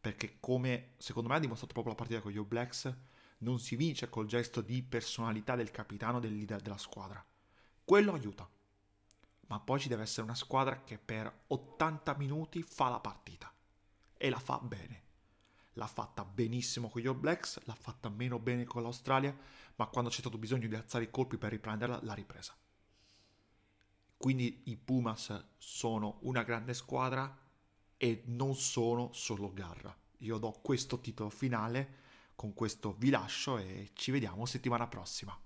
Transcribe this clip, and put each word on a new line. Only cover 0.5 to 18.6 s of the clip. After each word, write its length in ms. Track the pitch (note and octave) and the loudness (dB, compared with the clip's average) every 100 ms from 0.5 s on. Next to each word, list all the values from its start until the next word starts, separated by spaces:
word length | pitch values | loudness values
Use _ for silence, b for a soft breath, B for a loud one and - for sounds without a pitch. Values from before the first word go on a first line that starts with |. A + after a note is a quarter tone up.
| B2+ B2+ B2 - - | 2 4 0 -4 -12
secondo 320 | - - A#2 | -6 -2 2
me 80 | D3+ | 2
ha 40 | |
dimostrato 320 | C#3+ A2+ - | 2 -2 -6
proprio 200 | - A#2 | -4 -2
la 40 | A2 | -2
partita 220 | B2 A#2 | -2 -2
con 120 | G#2 | -2
gli 60 | G2+ | -4
All 100 | G#2 | 0
Blacks, 440 | A#2 B2 - C3+ B2+ B B B B | 0 0 -2 -4 -6 B B B B
non 200 | A2 B2 | -2 0
si 180 | A2+ A#2 | 0 2
vince 320 | D#3+ C#3 B2 | 2 2 -4
col 180 | - G#2+ | -2 2
gesto 340 | A#2+ A#2 - | 2 2 -2
di 220 | G#2 B2+ | 0 -2
personalità 720 | B2+ A#2+ - - A2+ A2 G#2+ | 0 -2 -2 -2 0 0 0
del 160 | B2 A2 | 0 0
capitano, 500 | - G#2+ G#2 A2 B2 | -4 -8 -4 0 0
del 140 | A#2 | 0
leader 260 | G#2 G#2 G#2 | -2 -2 -4
della 180 | G2+ G2+ | -4 -8
squadra. 460 | - - F#2+ F#2+ - b b b b b | -8 -10 -10 -12 -16 b b b b b
Quello 280 | - G3+ G#3 | 8 8 8
aiuta, 360 | E3+ G#2+ G2 F#2 _ _ _ _ _ _ - - _ - | 4 -2 -6 -14 _ _ _ _ _ _ -20 -20 _ -8
ma 120 | G#2 | -6
poi 200 | - C3+ | 0 0
ci 80 | C3+ | 2
deve 140 | A#2 | -2
essere 200 | A2 - | 0 -2
una 120 | A2 | -2
squadra 480 | A#2+ - C3+ C3+ C3+ | -4 0 2 4 0
che 140 | - G#2+ | -6 -12
per 460 | - A2 A2 - - | -6 -4 -4 -8 -2
ottanta 680 | C3+ - - D#3+ D#3 - C#3+ | -2 -2 2 2 2 -2 0
minuti 460 | C#3 D3+ D#3+ E3+ | 0 0 -2 -4
fa 260 | D#3+ - C3 | -6 2 2
la 120 | A#2+ | 4
partita 520 | G#2+ - - - - - _ _ _ _ _ - | -4 -8 -14 -14 -16 -18 _ _ _ _ _ 0
e 120 | C#3 | 0
la 100 | B2 | 0
fa 200 | - - | -2 -4
bene. 440 | B2 G2 E2+ - - - _ b b b b | -2 -8 -10 -14 -16 -20 _ b b b b
L'ha 120 | - A2 | -8 -6
fatta 380 | - A2 - | -4 -6 -6
benissimo 640 | F#2+ G2 A2+ B2 B2 - A#2 | -8 2 2 2 0 -2 -2
con 120 | A#2+ | 0
gli 60 | A#2+ | 0
All 120 | C3 | 2
Blacks, 460 | C#3 F3 - - | 2 2 0 -6
l'ha 100 | - | -8
fatta 340 | A2 - - A#2+ | -8 -8 -6 -6
meno 280 | G#2 B2 A#2+ | -2 -2 0
bene 260 | A2+ B2 | 2 2